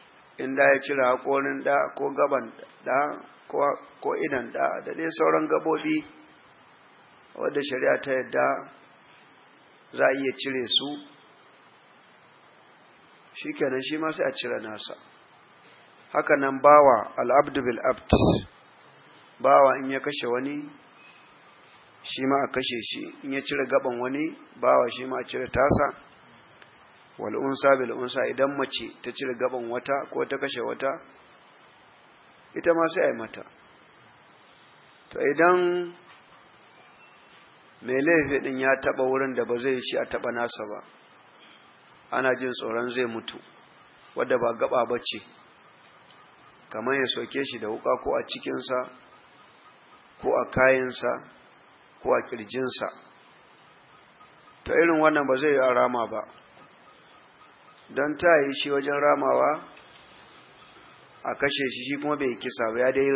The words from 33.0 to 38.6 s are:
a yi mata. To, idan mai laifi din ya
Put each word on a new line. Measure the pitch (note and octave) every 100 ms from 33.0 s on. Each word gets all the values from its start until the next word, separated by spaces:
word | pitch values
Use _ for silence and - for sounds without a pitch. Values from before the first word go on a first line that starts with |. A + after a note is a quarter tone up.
a | D3+
yi | A#2
mata. | A2 G#2 - - - - - _ - - - - - - - - - - -
To, | -
idan | C3 D3 E3+ F3+ F3 F3 F3 F3 - - - - - _ - - - - - - - - - - - -
mai | A2+ C3
laifi | D3+ E3 C#3 C#3
din | C3+
ya | C3